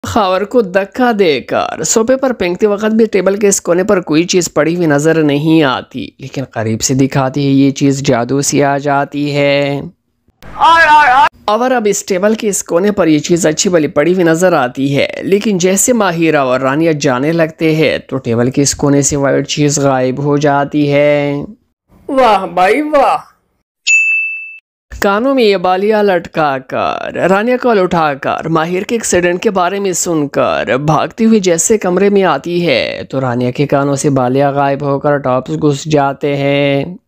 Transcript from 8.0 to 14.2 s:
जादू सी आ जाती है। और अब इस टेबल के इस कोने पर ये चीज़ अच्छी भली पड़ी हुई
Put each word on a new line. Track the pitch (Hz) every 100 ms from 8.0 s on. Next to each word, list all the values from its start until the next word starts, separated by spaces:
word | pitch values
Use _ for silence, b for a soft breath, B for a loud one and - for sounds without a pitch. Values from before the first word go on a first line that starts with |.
जादू | 139 120 120 135
सी | 143 143
आ | 143 139
जाती | 143 139 143 143 147
है। | 143 143 143 143 139 165 _ _ _ _ _ - - 311 330 320 302 285 254 302 _ -
और | 214 254
अब | 254 208
इस | 196 -
टेबल | 185 202 220
के | 220
इस | 185
कोने | - 165 202
पर | 202 165
ये | 151
चीज़ | 147 175 170
अच्छी | 156 208
भली | 175 147
पड़ी | - 156
हुई | 185